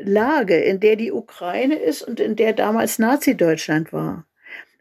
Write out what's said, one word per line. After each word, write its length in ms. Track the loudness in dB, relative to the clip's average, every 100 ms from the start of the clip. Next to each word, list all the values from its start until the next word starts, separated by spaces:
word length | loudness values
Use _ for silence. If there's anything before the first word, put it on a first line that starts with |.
Lage, 540 | 2 2 2 0 2 2
in 200 | 2 2
der 160 | 2 2
die 140 | -2
Ukraine 640 | -6 -8 -10 -6 -2 0 0
ist 260 | -2 -4
und 180 | -6 -4
in 160 | -2 0
der 180 | 0
damals 460 | 2 0 0 0 2
Nazi-Deutschland 920 | 2 2 2 2 2 2 0 -2 -2
war. 340 | -4 -6 -6 -12 _ -20 -20 -20 _